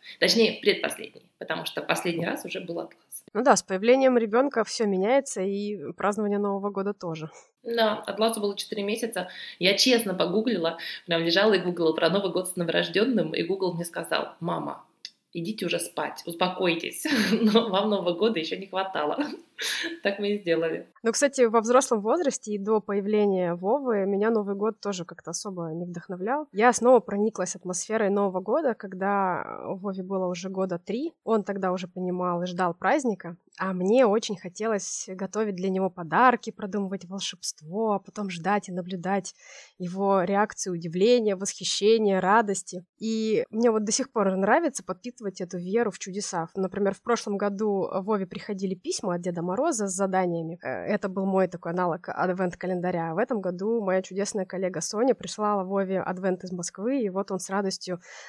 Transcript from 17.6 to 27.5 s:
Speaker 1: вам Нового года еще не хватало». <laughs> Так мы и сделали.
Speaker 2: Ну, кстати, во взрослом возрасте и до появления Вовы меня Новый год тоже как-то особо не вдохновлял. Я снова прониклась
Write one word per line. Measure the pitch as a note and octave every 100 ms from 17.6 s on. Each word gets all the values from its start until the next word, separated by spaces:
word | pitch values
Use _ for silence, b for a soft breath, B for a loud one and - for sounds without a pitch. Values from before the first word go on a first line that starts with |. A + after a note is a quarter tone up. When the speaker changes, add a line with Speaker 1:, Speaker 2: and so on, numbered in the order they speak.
| A3+
Speaker 1:
вам | F#3+ G#3+
Нового | G3+ F3
года | E3+ A3 E3+
еще | D#3+ F#3
не | G3
хватало». | F#3+ F#3+ D#3 D3+ E3
<laughs> | D4 - - - - - - -
Так | G3 G3+
мы | G3+
и | G#3
сделали. | F3 E3 E3 - - _
Speaker 2:
Ну, | A3+
кстати, | A3 C#4+ C4+
во | A#3 A3+
взрослом | A3 B3 B3+ A3
возрасте | G#3+ D#4+ D4 - G#3+
и | G#3
до | G3 G#3+
появления | G#3 G3+ G3 G#3+ G#3 F#3+ F3
Вовы | F3 F#3 C#4+ C4 G#3 F#3+
меня | G3 G#3+
Новый | A3+ G3+
год | G3 G#3+ G#3+
тоже | G3+ F#3
как-то | E3+ E3+ -
особо | E3+ G#3 F3+ E3
не | E3
вдохновлял. | F3 F3 - F3+ G3+ C#4+ D4+
Я | F#3+ A#3+
снова | A#3 B3 B3+
прониклась | A#3+ G3+ G#3+ G#3+ F#3